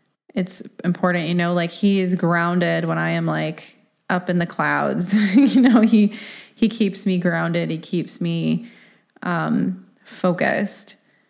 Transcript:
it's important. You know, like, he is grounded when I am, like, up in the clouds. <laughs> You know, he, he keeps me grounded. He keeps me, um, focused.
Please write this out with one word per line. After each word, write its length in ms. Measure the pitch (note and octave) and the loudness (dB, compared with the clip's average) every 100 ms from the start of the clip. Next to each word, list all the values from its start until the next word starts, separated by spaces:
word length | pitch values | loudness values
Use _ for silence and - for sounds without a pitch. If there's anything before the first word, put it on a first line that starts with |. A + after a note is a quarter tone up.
| _ _ _ | _ _ _
it's 280 | - F3+ - - - | -6 -4 -6 -12 -6
important. 440 | F3+ F3 F3+ F3 E3 | -4 0 0 0 -2
You 80 | F3 | -2
know, 180 | F3 | 0
like, 180 | F3 E3+ | -2 -2
he 280 | - G3+ G3 | 0 0 2
is 160 | F#3 F3+ | 0 0
grounded 720 | E3 E3+ E3+ F3 E3+ E3 E3 | 0 0 0 0 0 0 -2
when 120 | E3 | -2
I 120 | E3 | -2
am, 160 | E3+ E3 | -2 -2
like, 500 | D#3 D#3 E3 - _ _ _ - | -2 -4 -8 -16 _ _ _ -4
up 200 | F3+ F3+ | -4 -2
in 100 | F3 | -2
the 60 | E3+ | -2
clouds. 680 | - D3+ D3 C#3+ D#3+ F3+ | -2 -2 0 -2 -2 0
<laughs> 220 | G#3 G3+ G#3 | 0 4 4
You 260 | C#4 C4+ | 4 6
know, 200 | B3 A3 | 6 6
he, 320 | G#3+ A3 G#3 - - - - - | 6 6 4 0 -18 -20 -12 -2
he 140 | A3 | 0
keeps 360 | - G3+ - G3 | 2 -2 -2 -2
me 120 | F#3 | 0
grounded. 520 | F3 E3 E3 E3+ E3 | 0 0 -2 -2 -2
He 80 | D#3+ | -6
keeps 440 | - F3 - - | -4 -4 -4 -4
me, 460 | E3+ E3 D#3+ - - - _ _ _ - | -4 -2 0 -2 -4 -20 _ _ _ -10
um, 640 | - E3+ D#3 C#3+ - F#3 - _ | -6 -4 -2 -2 -2 -6 -12 _
focused. 920 | - - F#3 E3+ - - G3+ - - - _ _ | -20 -4 -2 0 0 -2 -4 -8 -14 -20 _ _